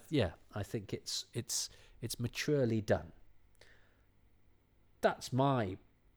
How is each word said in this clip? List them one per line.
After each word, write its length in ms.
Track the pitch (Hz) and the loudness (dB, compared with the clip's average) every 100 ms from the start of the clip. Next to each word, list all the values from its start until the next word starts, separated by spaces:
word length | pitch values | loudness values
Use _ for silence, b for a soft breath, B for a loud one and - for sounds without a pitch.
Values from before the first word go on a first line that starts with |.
| - | 2
yeah, 220 | 147 117 - - 104 | 2 2 -2 -10 -8
I 80 | |
think 300 | 98 117 92 | -4 -6 -6
it's, 320 | 117 - - - | -8 -6 -6 -6
it's, 360 | 123 - - - b b b | -8 -4 -4 -4 b b b
it's 200 | 120 - | -8 -4
maturely 600 | 120 - - 143 120 110 | -4 -2 0 2 4 2
done. 320 | 101 92 80 - - - - - b b b b b _ - _ - _ _ _ _ _ | 2 0 0 -16 -20 -20 -20 -20 b b b b b _ -20 _ -20 _ _ _ _ _
That's 320 | 202 - - | 0 0 -2
my 440 | 123 139 127 98 98 - _ _ | 2 4 4 0 -4 -12 _ _